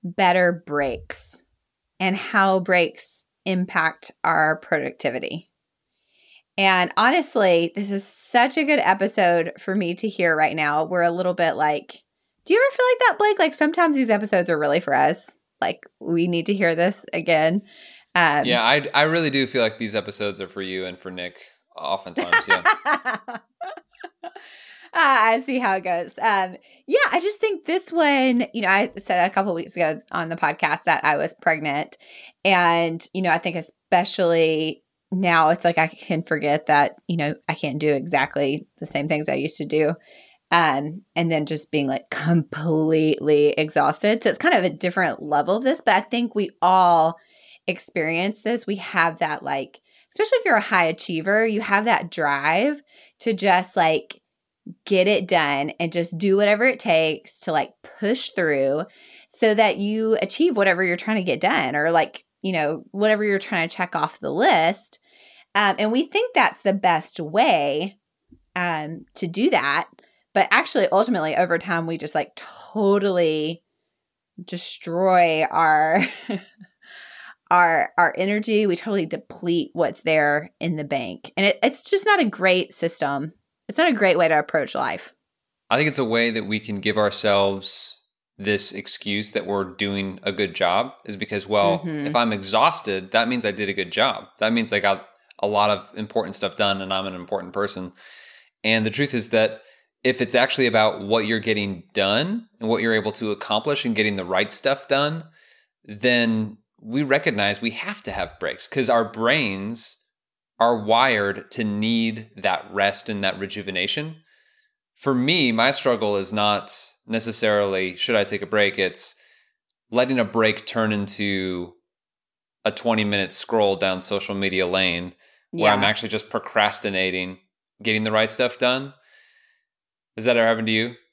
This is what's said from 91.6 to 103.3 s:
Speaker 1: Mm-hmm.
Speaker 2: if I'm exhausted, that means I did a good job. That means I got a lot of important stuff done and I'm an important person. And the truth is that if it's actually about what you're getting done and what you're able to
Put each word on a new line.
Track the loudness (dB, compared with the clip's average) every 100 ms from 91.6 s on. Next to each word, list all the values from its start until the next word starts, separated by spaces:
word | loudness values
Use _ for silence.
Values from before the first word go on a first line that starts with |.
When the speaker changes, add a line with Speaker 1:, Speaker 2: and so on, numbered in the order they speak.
| 2 0
Speaker 1:
Mm-hmm. | -2 -8 -2
Speaker 2:
if | 0
I'm | 0
exhausted, | -2 -2 2 2 0 -4 -6 0
that | 0 0
means | -2
I | -4
did | -4 -4
a |
good | -4 -4
job. | 0 0 0 -10 _
That | 0
means | 0 0
I | 0
got | 0 0 -6 _ _ -6
a | -2
lot | 2 2
of | 2 -4 -12
important | -6 -4 -4
stuff | -6 -6 -2
done | -2 -2
and | -4
I'm | -4 -4
an |
important | -10 -8 -8 -6
person. | -6 -4 -6 -12 -16 -20 -20 -20 -20 _ _
And | 2 2
the | 2
truth | -2 -2
is | -2 0
that | 2 2 -2 -20 _ _ _
if | -2 0
it's | 0
actually | 2 2 2 2
about | 4 2 0
what | 0 0
you're | 2 -2
getting | 0 -2 -2 -6 -8
done | -2 0 2 0 -6 -10 _
and | -2
what | 0
you're | 0
able | 0 -2
to | -6 -6